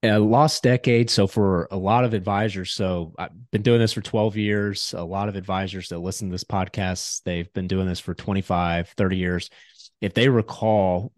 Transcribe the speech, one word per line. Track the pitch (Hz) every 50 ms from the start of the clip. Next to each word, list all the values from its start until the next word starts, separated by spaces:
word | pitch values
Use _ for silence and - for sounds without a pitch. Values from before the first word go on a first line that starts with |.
A | - 110 104 107
lost | 107 107 113 131 151 151 - -
decade. | - 127 123 123 - 127 120 117 117 113
So | - - 98
for | 95 - 110 104 95 95 87 80 -
a | 98
lot | 98 92 98 113 120 127
of | 120 113
advisors, | 101 90 104 101 101 110 110 95 95 92 -
so | - - 104 92 90 87 85 80 - -
I've | 87 - - - 123 _
been | - 107
doing | 104 123 117 117
this | 113 110
for | - 113
twelve | 104 - - 110 107 110 101
years. | 110 104 104 104 104 101 104 98 98 - - -
A | 90 87
lot | 85 92 98 101 107
of | 98
advisors | 98 92 98 95 95 98 92 92 95 87 -
that | 87 85
listen | 85 92 98 - 110 95
to |
this | 90 90 -
podcast, | _ - 98 92 90 - - 98 92 92 - - - - - _
they've | 90 87 87 87 92
been | _ 101 92 90
doing | 95 95 92
this | 92 87 -
for | - - 87
twenty-five, | - - - 98 98 92 - 95 87 87 85 85 85 85 - -
thirty | - 104 92 95 92
years. | 92 90 90 87 - - _ - - _ _ - - - _ _
If | - 98 -
they | 110 120 135
recall, | 127 117 104 - - - 110 110 107 107 95 92 90 90 101 - _